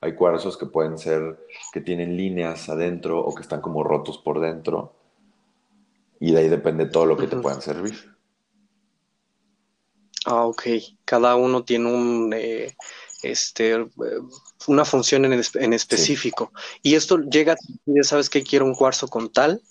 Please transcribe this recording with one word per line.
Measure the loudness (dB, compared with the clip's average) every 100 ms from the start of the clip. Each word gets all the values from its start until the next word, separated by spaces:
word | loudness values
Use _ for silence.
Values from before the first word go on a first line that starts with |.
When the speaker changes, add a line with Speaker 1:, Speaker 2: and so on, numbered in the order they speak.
Speaker 1:
hay | -6
cuarzos | 2 2 2 -2 -8
que | -4
pueden | -2 -2 -4
ser, | -2 -2 -2 -10 -20 -20 -14
que | -10
tienen | -6 -4 -4 -4
líneas | -4 -4 -6 -8 -8
adentro | -4 -4 -4 -4 -2
o | -2
que | -6
están | -8 -8
como | -6 -4
rotos | 0 -2 -4 -8
por | -4 -2
dentro. | -4 -4 -6 -6 -8 _ _ _ _ _ _ _ _ _ _ _ _ -4
Y | 2
de | 4
ahí | 4
depende | 2 0 -2 0
todo | 2 2
lo | 2
que | -2
te | -4
Speaker 2:
Ujú. |
Speaker 1:
puedan | -4 -6
servir. | -8 -8 -8 -10 -18 _ _ _ _ _ _ _ _ _ _ _ _ _ _ _ _ _ _ _ _ -8 -2
Speaker 2:
Ah, | 0
ok. | 0 -2 -4 -4 -6 _
Cada | -2 2 4 4
uno | 2 0
tiene | 0 0 0
un, | 0 0 0 -2
eh, | -2 -4 -6 -8 -14 -20 -20 -20 -10
este, | -6 -4 -4 0 0
eh, | 0 -2 -8 -6 -6 -10 -18 _ -6 2
una | 4
función | 4 2 2 4
en | 4
espe-, | 2 0 0
en | 2
Speaker 1:
Sí. | 0
Speaker 2:
específico. | 0 0 0 0 -4 -4 -8 -10 -18 -2
Y | 2 4
esto | 4 2
llega, | 4 4 4 2 -2 -8 2
ya | 4
sabes | 4 2 2
que | 0
quiero | 2 2 4
un |
cuarzo | 4 2 2 -4
con | -4 0
tal, | 2 2 2 _